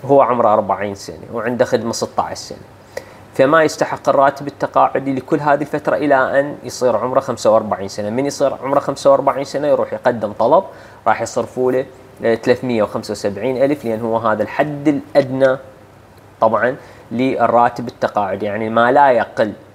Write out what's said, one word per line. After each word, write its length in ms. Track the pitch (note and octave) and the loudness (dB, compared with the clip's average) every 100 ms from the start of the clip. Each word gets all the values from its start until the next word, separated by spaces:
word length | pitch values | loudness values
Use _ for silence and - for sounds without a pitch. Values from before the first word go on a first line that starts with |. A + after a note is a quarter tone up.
| B2 | 4
هو 160 | C#3 | 4
عمره 320 | A#2+ B2 A2+ | 6 4 4
أربعين 420 | G#2+ G2 F#2 G2+ G2+ | 4 2 -4 -4 -8
سنة 300 | - D#2+ - | -12 -16 -10
وعنده 320 | A#2 A2 A#2+ B2 | -8 -6 -2 0
خدمة 260 | B2 A2+ | 0 -2
ستطعش 460 | A2+ A2+ - - A2+ | -6 -4 -4 -6 -8
سنة، 200 | - - - - - - - - - | -12 -16 -18 -20 -18 -18 -18 -20 -12
فما 300 | - C3+ D#3+ | 0 2 4
يستحق 460 | D3+ - D3 C3+ - | 2 0 -4 -2 0
الراتب 380 | C3+ C3+ C#3 C#3+ | 2 2 0 -12
التقاعدي 680 | - D3 C#3 C3 C3+ C3+ C3 | -6 -2 2 0 0 -4 -6
لكل 240 | B2 D#3 | -2 -2
هذه 220 | D3 C#3+ | 2 0
الفترة 340 | D3 D3+ - - | 0 -4 -2 -2
إلى 440 | D3 C3+ A#2+ C3 | 2 2 2 0
أن 160 | C#3+ - | -2 -6
يصير 340 | B2 - B2 A2 | -12 -2 0 0
عمره 220 | A#2+ C3 | 0 -2
خمسة 320 | - A#2 C#3 | -2 0 2
وأربعين 360 | A2+ G#2+ F#2+ G2 | 2 2 -6 -6
سنة. 220 | - G#2 | -8 -6
من 160 | A#2 C#3+ | -4 -4
يصير 280 | C#3 C#3 - | -2 -2 -2
عمره 160 | C3 C#3+ | -2 -2
خمسة 320 | C#3+ C#3 C#3+ | -2 0 2
وأربعين 320 | C#3 C#3 B2+ | 4 2 -2
سنة 240 | C#3 C#3 D3 | -6 -4 0
يروح 260 | B2+ A2 | 0 0
يقدم 380 | G#2+ B2+ A#2+ G#2 | -2 -2 -2 -6
طلب، 320 | G#2 A2+ E3 F#3+ - - - - | 0 2 2 2 -18 -20 -4 -2
راح 140 | G#2+ | 0
يصرفوا 500 | A2+ - A2+ - B2+ | -2 -4 -6 -2 0
له، 140 | B2+ C3+ - - - | 0 -4 -12 -20 -4
آه، 120 | A2+ A2+ | -2 0
ثلاثمية 480 | - A#2 C3 A#2 | 0 0 0 0
وخمسة 280 | G#2 A#2+ G#2+ | 0 -2 -8
وسبعين 520 | G#2 G#2+ G2 A#2+ B2+ | -6 -4 -4 -4 0
ألف، 220 | C#3 D3 A#2 | 0 0 -4
لأن 160 | A2 | -4
هو 160 | A#2 A2+ | -2 0
هذا 260 | A2+ G#2+ | 0 0
الحد 440 | G#2 - D3+ C#3+ D3 | -2 -2 -2 0 -2
الأدنى 680 | C#3 - D3 C3 C3 C3 C3 - - - - - - - - | -2 0 0 0 2 2 0 -6 -20 -20 -20 -20 -20 -20 0
طبعًا 340 | A2+ G#2+ A#2 C#3+ - - - | 0 2 0 -2 -14 -20 -10
للراتب 760 | A#2 C3 A#2+ A#2 A#2 A#2+ - A#2+ | -2 -2 2 2 4 2 0 -10
التقاعدي، 580 | - A#2+ G#2+ G2+ G2 G#2 | -4 -4 -2 -2 -4 -4
يعني 240 | G#2 A2 | -4 -2
ما 220 | A#2 A#2+ | 2 4
لا 200 | C#3+ C#3 | 6 6
يقل 420 | A#2+ G#2 - A2 F#2+ - | 4 0 -2 -2 -4 -18